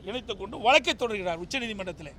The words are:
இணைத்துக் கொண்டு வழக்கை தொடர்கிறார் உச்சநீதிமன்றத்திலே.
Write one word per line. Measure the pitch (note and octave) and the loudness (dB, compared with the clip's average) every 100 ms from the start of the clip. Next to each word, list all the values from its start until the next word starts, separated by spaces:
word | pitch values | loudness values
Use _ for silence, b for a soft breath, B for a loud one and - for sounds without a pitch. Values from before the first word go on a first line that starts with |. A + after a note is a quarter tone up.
இணைத்துக் | F#3+ B3 A3+ F#3+ | -8 -6 -6 -6
கொண்டு | G3 D#3 | -8 2
வழக்கை | A3+ D4 B3 | 6 6 6
தொடர்கிறார் | B3 A#3+ G#3 F3+ E3 | 0 -2 -2 -2 -4
உச்சநீதிமன்றத்திலே. | F3 C4+ A#3 G3+ F#3 D3+ D3 | -4 -4 -2 -4 -6 -8 -12